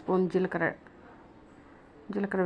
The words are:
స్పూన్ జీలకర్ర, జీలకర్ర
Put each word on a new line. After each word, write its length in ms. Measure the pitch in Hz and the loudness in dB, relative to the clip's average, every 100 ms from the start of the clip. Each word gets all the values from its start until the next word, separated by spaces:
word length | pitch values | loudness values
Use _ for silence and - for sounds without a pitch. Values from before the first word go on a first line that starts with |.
స్పూన్ 260 | - 185 185 | 0 2 2
జీలకర్ర, 400 | 185 185 175 165 - - - - - - - - - - - - - - 202 | 2 0 0 -2 -4 -14 -20 -20 -20 -20 -20 -20 -20 -20 -20 -20 -18 -8 -4
జీలకర్ర 260 | 196 190 | -2 0